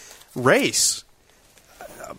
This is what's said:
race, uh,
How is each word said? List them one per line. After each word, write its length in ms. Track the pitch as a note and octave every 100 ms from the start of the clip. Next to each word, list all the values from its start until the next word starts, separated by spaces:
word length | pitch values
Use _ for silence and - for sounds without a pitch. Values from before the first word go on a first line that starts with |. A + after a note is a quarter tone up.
| - - - -
race, 680 | B2+ A3+ G3 - - - - _ _ _ _ - _ -
uh, 320 | - - -